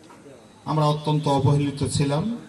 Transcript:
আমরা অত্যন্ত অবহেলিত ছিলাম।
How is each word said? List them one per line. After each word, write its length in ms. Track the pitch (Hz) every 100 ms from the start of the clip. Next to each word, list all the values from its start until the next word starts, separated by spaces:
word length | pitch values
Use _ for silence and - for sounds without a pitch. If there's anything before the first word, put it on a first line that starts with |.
| - - - - - - 143
আমরা 200 | 156 151
অত্যন্ত 320 | 151 - 151 143 139
অবহেলিত 440 | 147 143 143 139 131 -
ছিলাম। 280 | 139 147 214 233